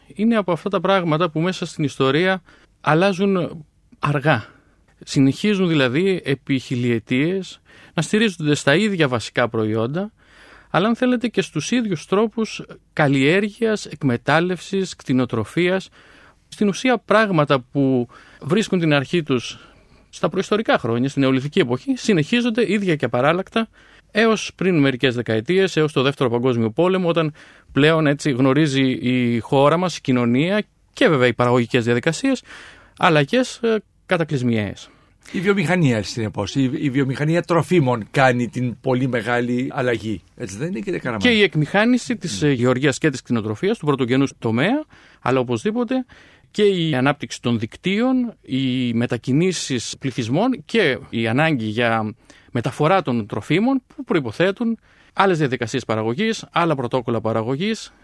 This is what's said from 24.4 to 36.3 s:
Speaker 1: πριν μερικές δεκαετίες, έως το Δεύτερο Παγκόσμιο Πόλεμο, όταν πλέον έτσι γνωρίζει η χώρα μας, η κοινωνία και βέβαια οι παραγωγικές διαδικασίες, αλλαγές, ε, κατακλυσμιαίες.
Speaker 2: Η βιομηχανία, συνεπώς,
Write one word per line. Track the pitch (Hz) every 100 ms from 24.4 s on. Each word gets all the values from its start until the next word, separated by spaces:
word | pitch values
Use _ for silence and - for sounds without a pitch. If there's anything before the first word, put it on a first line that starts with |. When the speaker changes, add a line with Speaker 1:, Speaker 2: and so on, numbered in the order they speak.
| - -
Speaker 1:
πριν | 180 175
μερικές | 139 127 139 120
δεκαετίες, | 113 110 110 185 190 -
έως | 156
το | 151
Δεύτερο | 131 135 131
Παγκόσμιο | 120 127 117 113
Πόλεμο, | 110 180 185 175
όταν | 165 156 147 - - _
πλέον | - 147 160 151
έτσι | 143 151
γνωρίζει | 120 135 131 160 135 135
η | 123 120 127 120 117
χώρα | - 139 143 165
μας, | 185 -
η |
κοινωνία | - 123 120 123 165 208 - _ _
και | - 254
βέβαια | 147 123
οι |
παραγωγικές | 113 123 123 120 131
διαδικασίες, | 113 120 165 160 269 262 - - - - - _
αλλαγές, | - 156 139 247 254 -
ε, | 233 220 - _ _
κατακλυσμιαίες. | 180 156 147 123 113 101 - - _ _ _ -
Speaker 2:
Η | -
βιομηχανία, | 185 202 156 180 151 113
συνεπώς, | 98 - 107